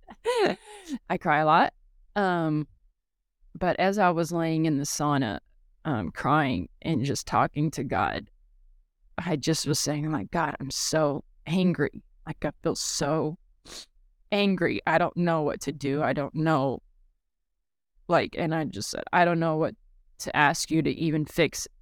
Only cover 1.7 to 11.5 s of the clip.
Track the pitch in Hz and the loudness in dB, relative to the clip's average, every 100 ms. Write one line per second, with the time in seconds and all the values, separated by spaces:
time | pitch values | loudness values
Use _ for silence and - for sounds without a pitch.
1.7 | - _ _ _ 208 190 175 160 151 143 | -2 _ _ _ -2 0 0 0 -2 -4
2.7 | _ _ _ _ _ _ _ - 170 180 | _ _ _ _ _ _ _ -20 -4 -2
3.7 | - 185 208 180 165 165 170 165 160 160 | 2 2 4 2 2 0 0 0 2 2
4.7 | 139 143 - 147 143 117 87 - _ _ | 2 -2 -2 0 2 0 -4 -10 _ _
5.7 | _ 170 120 87 - - 151 139 110 - | _ -4 -4 -4 -4 0 2 2 -2 -6
6.7 | - 151 151 139 147 - 110 135 143 156 | -8 -2 -2 0 -4 0 0 2 0 -2
7.7 | - - 92 76 53 107 _ _ _ - | -2 -4 -2 0 -2 -8 _ _ _ -20
8.7 | _ _ _ _ - 170 156 139 156 139 | _ _ _ _ -8 -4 -2 0 0 0
9.7 | - - 147 156 151 95 170 151 - - | -2 -2 -2 -2 -4 -4 -2 -2 -4 -8
10.7 | - - 156 151 143 - _ - | -6 -2 0 0 -2 -8 _ -4